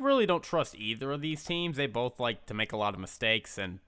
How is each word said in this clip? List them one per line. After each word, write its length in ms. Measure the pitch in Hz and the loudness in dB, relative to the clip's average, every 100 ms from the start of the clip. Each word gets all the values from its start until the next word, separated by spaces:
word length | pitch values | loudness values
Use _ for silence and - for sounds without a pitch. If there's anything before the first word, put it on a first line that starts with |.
really 240 | 269 269 208 | 4 6 6
don't 180 | 175 | 4
trust 320 | - 165 131 - | 2 0 0 -2
either 340 | 107 113 135 | -4 -4 -2
of 80 | 147 | -2
these 240 | 156 151 - | -2 -4 -2
teams. 320 | 170 170 139 | -2 -2 0
They 100 | 139 | -2
both 320 | 117 123 - | 0 -2 0
like 260 | 120 113 - | -2 -2 -4
to 60 | |
make 200 | 107 110 | -2 -2
a 40 | 107 | 0
lot 160 | 104 | 0
of 60 | 98 | -2
mistakes 580 | 90 - 113 110 - - | -6 -2 2 2 0 -6
and 220 | 95 92 | -6 -8